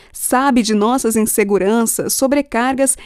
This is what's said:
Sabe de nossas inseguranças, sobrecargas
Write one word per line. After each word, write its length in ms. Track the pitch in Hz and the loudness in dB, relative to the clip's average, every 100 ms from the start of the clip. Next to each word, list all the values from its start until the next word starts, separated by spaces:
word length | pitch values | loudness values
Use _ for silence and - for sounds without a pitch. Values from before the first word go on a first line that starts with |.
| - | -20
Sabe 500 | - - 254 277 247 | -12 -2 0 2 0
de 120 | 214 | 2
nossas 420 | 214 214 254 226 226 | 2 2 0 0 0
inseguranças, 960 | 214 - 202 202 190 233 226 - - | 0 0 0 0 2 2 0 -2 -4
sobrecargas 840 | - 269 285 277 226 247 262 269 - | -2 0 0 -2 -2 -2 0 0 -2